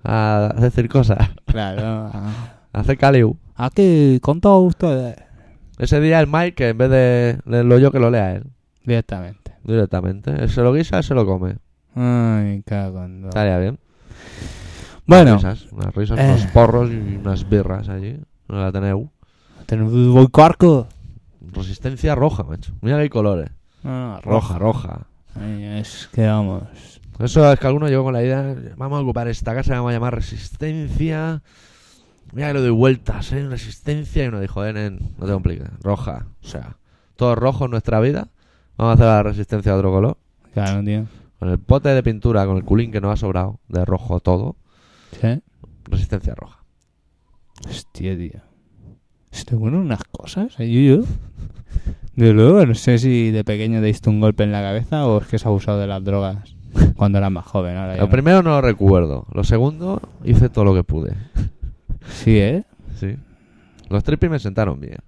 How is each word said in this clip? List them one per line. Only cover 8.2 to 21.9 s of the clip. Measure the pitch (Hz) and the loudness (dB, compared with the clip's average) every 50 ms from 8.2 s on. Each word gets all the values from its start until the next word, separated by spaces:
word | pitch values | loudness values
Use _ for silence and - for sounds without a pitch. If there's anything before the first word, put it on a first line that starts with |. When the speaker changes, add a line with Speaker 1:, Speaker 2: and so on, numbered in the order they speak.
| 101 92 92 | 0 -2 -4
Speaker 1:
él. | 98 117 135 - _ _ _ _ _ _ | -6 -10 -14 -20 _ _ _ _ _ _
Speaker 2:
Directamente. | 123 120 117 110 - - 92 90 87 101 _ _ - - _ _ | -2 -2 -2 -2 -4 -10 -10 -10 -12 -16 _ _ -20 -20 _ _
Speaker 1:
Directamente. | - 110 113 104 90 - 92 92 92 95 101 104 135 143 143 123 | -2 0 0 0 0 -2 -4 -4 -4 -6 -6 -6 -6 -4 -2 -2
Él | - | -2
se | - 127 120 | 0 2 2
lo | 123 131 | 2 2
guisa, | 151 165 - 196 185 | 2 0 0 -2 -2
él | 151 | -2
se | - 143 | 0 0
lo | 127 110 | 0 0
come. | 92 95 92 92 92 98 113 _ _ _ _ _ _ _ | 0 -2 -4 -4 -6 -8 -10 _ _ _ _ _ _ _
Speaker 2:
Ay, | 127 123 123 123 120 117 113 110 107 104 101 101 98 101 | -4 -2 0 0 0 0 0 0 0 -2 -2 -4 -8 -8
cago | - 107 101 98 95 92 92 90 | -8 -6 -6 -6 -8 -10 -12 -12
en | 90 92 92 95 | -14 -14 -16 -14
dos. | 95 | -8
Speaker 1:
Estaría | 92 107 107 101 92 90 | -4 -2 0 0 0 0
bien. | 90 98 131 - _ _ _ _ _ - - - - - - - - - - - - - - - - - - - - | -2 -2 -4 -8 _ _ _ _ _ -20 -20 -20 -20 -20 -20 -18 -16 -16 -16 -16 -18 -18 -18 -18 -20 -20 -20 -12 4
Speaker 2:
Bueno. | - 165 185 170 131 107 101 | 8 10 10 10 10 8 4
Speaker 1:
Unas | 92 92 104 117 | 4 0 -4 -8
risas, | - - - | -12 -18 -12
unas | 104 98 95 - | -10 -8 -8 -4
risas, | 98 104 101 113 120 | -4 -4 -2 0 2
Speaker 2:
Eh. | 135 135 | 2 4
Speaker 1:
unos | 131 120 104 92 - | 4 2 0 4 6
porros | 117 117 113 113 120 120 120 | 6 6 6 6 2 0 0
y | 117 113 107 101 98 | -4 -6 -8 -8 -8
unas | 98 101 98 98 95 - - | -8 -4 -4 -4 -4 -2 0
birras | 208 208 196 95 92 98 107 104 | 0 0 0 0 -6 -6 -8 -8
allí. | 98 95 95 104 127 151 151 _ _ _ _ _ | -10 -10 -10 -10 -12 -14 -18 _ _ _ _ _
En | - | -8
el | 98 95 | -6 -6
Ateneu. | 95 92 98 98 98 98 98 120 151 _ _ _ _ _ _ _ _ _ - | -4 -4 -4 -2 -2 -2 -4 -6 -10 _ _ _ _ _ _ _ _ _ -20
Speaker 2:
Ateneu | - - 110 110 110 110 117 123 123 123 123 | -10 -8 -4 -4 -2 0 2 2 4 6 8
del | 127 131 131 | 6 6 8
Carco. | - - 156 170 - _ - 175 156 135 110 - - - - - - - _ _ _ _ - 85 92 | 8 8 8 8 8 _ 6 6 6 4 0 -4 -14 -20 -20 -20 -20 -20 _ _ _ _ -20 -14 -12
Speaker 1:
Resistencia | 92 92 95 95 - - 127 | -10 -10 -10 -10 -8 -8 -10